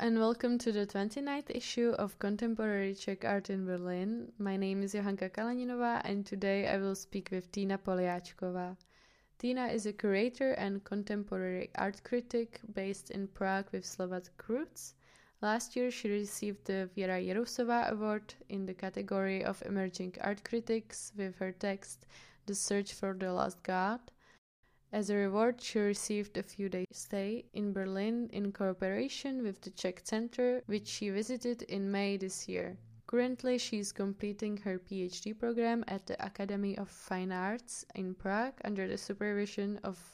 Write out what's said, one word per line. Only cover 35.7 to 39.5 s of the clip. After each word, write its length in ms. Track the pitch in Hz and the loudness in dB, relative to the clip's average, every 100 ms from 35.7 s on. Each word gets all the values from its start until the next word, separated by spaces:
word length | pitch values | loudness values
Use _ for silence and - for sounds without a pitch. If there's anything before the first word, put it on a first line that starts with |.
| 233 226 | 2 0
at 180 | 196 - | -4 -4
the 80 | - | -4
Academy 540 | 196 - 196 202 202 196 | -4 -4 -2 0 0 -2
of 100 | 196 | -6
Fine 440 | - - 185 185 | -10 -4 -2 0
Arts 520 | 180 190 233 - - - - | 0 0 -2 -6 -12 -10 -6
in 180 | 185 | -4
Prague 400 | 185 190 202 254 269 | -2 0 2 0 -2
under 220 | - 202 190 | -2 0 0
the 100 | 196 | -2
supervision 840 | - 202 208 202 202 | -4 -2 0 2 0